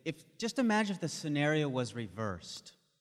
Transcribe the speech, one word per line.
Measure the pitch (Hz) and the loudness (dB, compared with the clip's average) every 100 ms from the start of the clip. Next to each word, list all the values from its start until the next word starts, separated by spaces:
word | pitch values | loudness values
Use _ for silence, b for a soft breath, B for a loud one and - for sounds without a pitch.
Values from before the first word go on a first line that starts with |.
| 160 | -8
if, | 156 - - | -8 -10 -6
just | 226 247 | -4 0
imagine | 240 214 208 185 | 4 4 2 0
if | |
the | 156 | -4
scenario | - 160 143 147 156 147 | -4 -2 2 4 4 2
was | 127 123 117 | 2 0 -2
reversed. | 110 90 110 87 - - - - _ _ | -6 -4 -2 -4 -8 -14 -14 -20 _ _